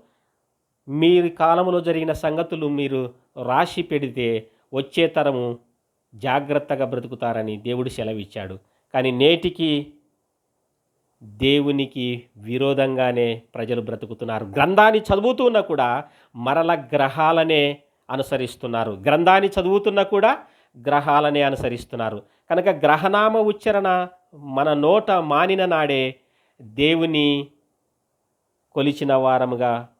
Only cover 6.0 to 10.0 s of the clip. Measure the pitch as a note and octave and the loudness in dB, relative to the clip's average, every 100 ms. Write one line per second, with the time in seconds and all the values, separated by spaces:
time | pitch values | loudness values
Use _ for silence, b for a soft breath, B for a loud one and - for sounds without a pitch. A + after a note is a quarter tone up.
6 | _ G#2+ B2+ C#3 C#3+ C#3+ D3 C3+ B2+ B2 | _ -8 -2 -2 0 -4 -2 -4 -4 -4
7 | A#2+ A#2+ A#2+ A2+ A2 G#2+ A#2 B2 B2 B2 | -8 -8 -4 -4 -6 -8 -6 -4 -6 -6
8 | A2 A2 G2+ A2 F#2+ F#2+ _ _ _ C3+ | -8 -8 -10 -12 -12 -14 _ _ _ -2
9 | B2+ B2 D3 E3+ F3+ F3 D#3+ D3 D3 _ | -2 4 4 4 -2 -4 -2 -2 -6 _